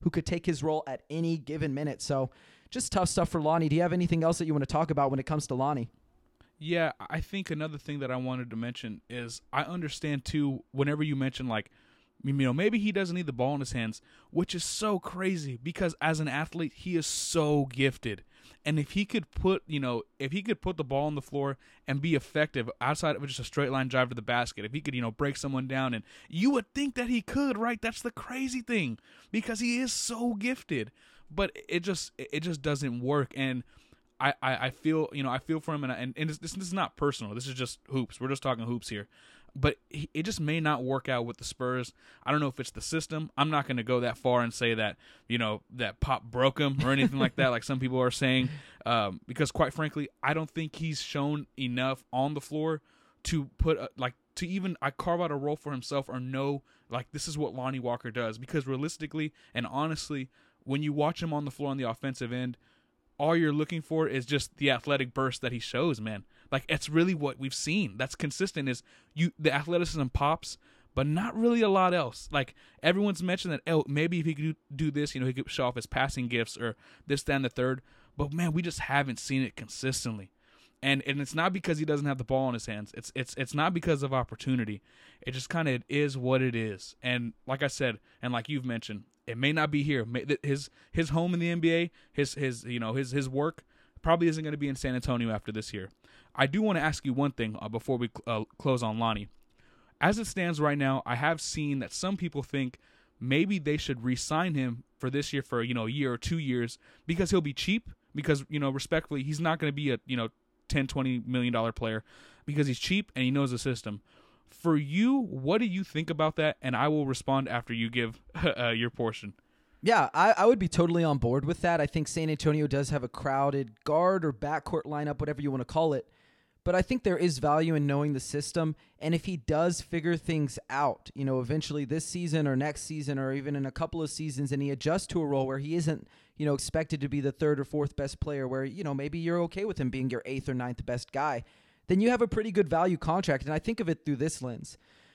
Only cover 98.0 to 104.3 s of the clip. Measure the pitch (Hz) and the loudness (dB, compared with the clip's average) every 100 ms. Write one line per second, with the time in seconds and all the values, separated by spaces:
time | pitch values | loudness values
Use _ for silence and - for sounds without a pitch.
98 | 120 - - 110 107 - 139 127 113 110 | -2 -6 -4 -4 -4 -4 0 0 0 0
99 | 113 107 101 - _ _ _ _ _ - | 0 0 -6 -16 _ _ _ _ _ 0
100 | 160 214 220 196 175 151 151 143 135 135 | 2 2 -2 -2 0 2 2 4 2 2
101 | - 120 147 165 - 160 147 135 110 - | 0 0 0 0 -4 -2 -2 -2 -4 -4
102 | 185 196 175 143 127 139 127 - _ _ | -4 -2 -4 -4 -2 -2 -2 -6 _ _
103 | _ - 123 143 165 196 147 147 - 123 | _ -6 2 2 4 0 0 0 -2 -2
104 | 123 123 - | 0 0 0